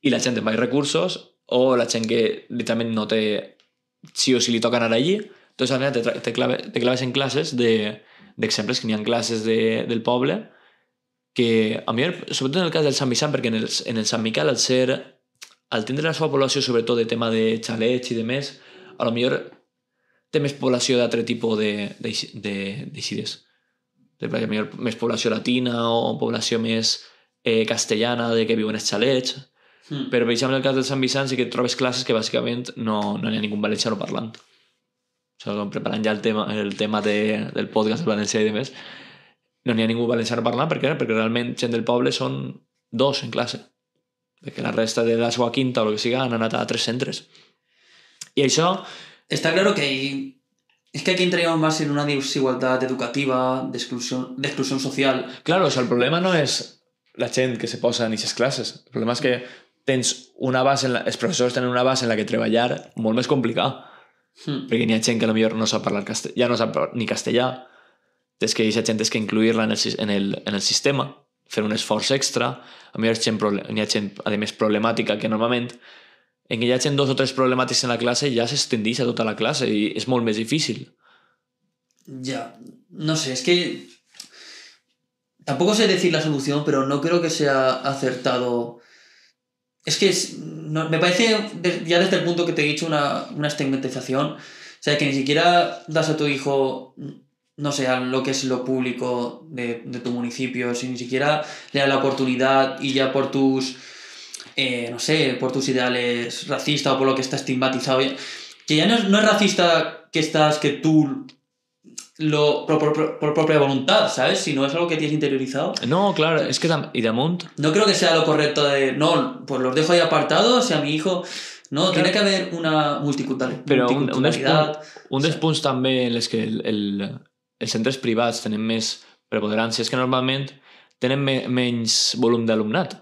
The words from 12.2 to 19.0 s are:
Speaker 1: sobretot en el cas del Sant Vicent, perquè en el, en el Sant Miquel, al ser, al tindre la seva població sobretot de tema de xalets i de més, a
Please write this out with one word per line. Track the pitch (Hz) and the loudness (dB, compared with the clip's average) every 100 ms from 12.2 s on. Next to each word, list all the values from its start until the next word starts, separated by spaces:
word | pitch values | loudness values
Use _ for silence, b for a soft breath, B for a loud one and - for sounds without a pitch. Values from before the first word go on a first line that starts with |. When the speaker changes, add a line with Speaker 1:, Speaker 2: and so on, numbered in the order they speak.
| - | -6
Speaker 1:
sobretot | - 131 156 | -4 -2 0
en | 175 | 0
el | |
cas | 160 | 0
del | 151 | 0
Sant | 131 135 | 0 0
Vicent, | 117 151 | 0 0
perquè | 143 120 | 0 -2
en | 110 | -2
el, | 110 - - | -2 -4 -4
en | 113 | -2
el | 107 | -2
Sant | 117 | -2
Miquel, | 110 113 151 | -2 0 0
al | 123 | 0
ser, | - 127 127 131 - _ _ _ - _ _ | 2 2 2 0 -6 _ _ _ -20 _ _
al | 120 107 | -4 -2
tindre | 135 160 | -2 -2
la | |
seva | 156 156 | 0 0
població | 135 135 139 | 2 2 0
sobretot | 123 117 113 120 | 0 0 2 0
de | 113 | 2
tema | 117 117 | 0 0
de | 110 110 110 | 2 2 0
xalets | - 113 113 127 127 | -4 -2 0 0 -2
i | 117 | -4
de | 113 | -2
més, | 131 139 - B B B | -4 -6 -12 B B B
a | - | -4